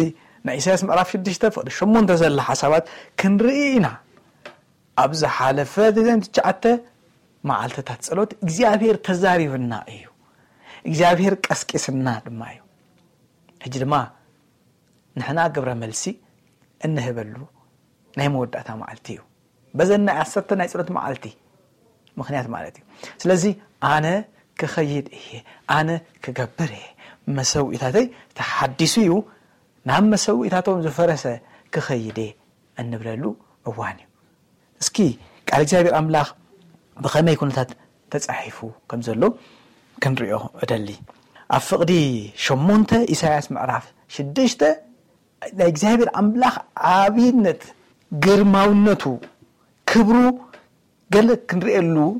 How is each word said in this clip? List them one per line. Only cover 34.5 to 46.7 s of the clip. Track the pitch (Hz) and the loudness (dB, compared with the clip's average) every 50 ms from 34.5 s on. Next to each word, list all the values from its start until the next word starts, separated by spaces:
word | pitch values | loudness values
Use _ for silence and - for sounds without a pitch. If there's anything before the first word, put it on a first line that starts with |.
| _ _ _ _ _ - | _ _ _ _ _ -10
እስኪ | - - - - 202 143 117 - - - _ _ - | -10 -6 -2 0 0 0 -2 -4 -12 -20 _ _ -4
ቃል | - - 143 151 | 2 2 4 4
እግዚኣብሔር | 147 185 180 175 175 123 | 4 4 4 4 4 4
ኣምላኽ | 156 156 156 156 151 143 - - _ _ _ _ _ _ _ _ _ _ _ _ | 2 2 2 2 0 0 -2 -6 _ _ _ _ _ _ _ _ _ _ _ _
ብኸመይ | - 131 - - 151 165 165 151 | -8 -6 -2 2 2 4 4 4
ኩነታት | 139 151 139 123 135 127 - - _ _ _ _ _ _ - | 2 0 -2 -2 -2 -4 -4 -8 _ _ _ _ _ _ -8
ተጻሒፉ | - 147 - - 120 - - - - - 113 113 113 _ _ | -8 -6 -6 -6 -8 -8 -8 -12 -14 -14 -14 -16 -16 _ _
ከም | - - 120 117 | -10 -10 -8 -6
ዘሎ | 117 110 113 156 220 240 - - - - _ _ _ _ _ _ _ _ | -4 -2 0 0 0 0 -2 -10 -20 -20 _ _ _ _ _ _ _ _
ክንርእዮ | - - 135 131 120 117 98 107 113 - - - - | -4 -2 -2 0 0 -2 -2 -4 -4 -6 -8 -12 -8
እደሊ። | - - 120 110 104 101 101 - - - - _ _ _ _ - - - | -4 -4 -4 -4 -4 -8 -14 -16 -20 -20 -20 _ _ _ _ -16 -6 -2
ኣብ | - 165 - | -2 -2 -2
ፍቕዲ | - 190 151 170 160 185 170 151 139 123 113 104 104 - | 0 -2 0 2 2 2 2 2 0 -2 -6 -8 -12 -10
ሸሞንተ | - - - 139 131 151 190 208 214 214 - 226 226 240 | -6 -2 -2 0 2 2 4 4 4 4 4 2 2 2
ኢሳያስ | - 160 - 170 156 151 147 147 - | 0 0 0 0 0 0 0 -2 -4
ምዕራፍ | 139 - - 127 120 113 - - _ _ _ - | -8 -6 -6 -4 -4 -6 -8 -10 _ _ _ -14
ሽዱሽተ | - - 143 139 147 262 262 233 - - 285 302 311 311 - - _ _ _ _ _ _ _ _ _ - - | -10 -8 -8 -4 0 2 2 2 2 2 2 2 2 0 -4 -20 _ _ _ _ _ _ _ _ _ -16 -16
ናይ | - - 185 180 170 | -8 -2 2 2 2
እግዚኣብሔር | 160 151 202 214 233 233 240 - - | 2 2 2 2 4 4 2 2 0
ኣምላኽ | - 208 208 220 240 254 254 247 - - _ | 0 0 2 2 2 0 0 0 -2 -8 _